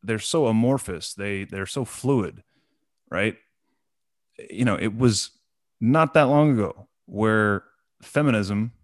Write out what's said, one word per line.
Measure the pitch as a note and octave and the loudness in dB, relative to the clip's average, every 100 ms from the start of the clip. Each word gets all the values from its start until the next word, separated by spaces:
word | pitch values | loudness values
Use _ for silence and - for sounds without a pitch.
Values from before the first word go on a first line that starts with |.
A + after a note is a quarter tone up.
They're | G2 A2 | -4 -6
so | - E3 C3 | -2 0 2
amorphous, | A2 A#2+ C3+ - E2+ - | 2 2 0 -4 -10 -12
they, | - G2+ G2 | -10 -6 -6
they're | G2 G2 F#2+ | -8 -8 -8
so | - A#2+ | -8 -8
fluid, | - B2+ C3+ F2+ - _ _ _ _ _ _ _ | -6 0 0 -2 -8 _ _ _ _ _ _ _
right? | F2 G#2+ - _ _ _ _ _ _ _ _ _ - - | -2 -2 -4 _ _ _ _ _ _ _ _ _ -20 -14
You | F#2+ B2 | -2 -2
know, | F#2+ | 0
it | A2+ | -4
was | A2 B2+ G2+ - _ _ _ _ _ | 0 0 0 -6 _ _ _ _ _
not | A2 D3+ D#3+ | 0 2 4
that | D#3+ | 4
long | C#3 D3 D3+ | 4 4 4
ago | B2 G2 - - _ - | 2 0 -6 -20 _ -12
where | G2 A2 A2 G#2 G2+ _ _ _ _ | -2 2 2 2 0 _ _ _ _
feminism | - D3 D3 A2 G2 G#2 A2+ - | -6 0 2 0 0 -2 -4 -8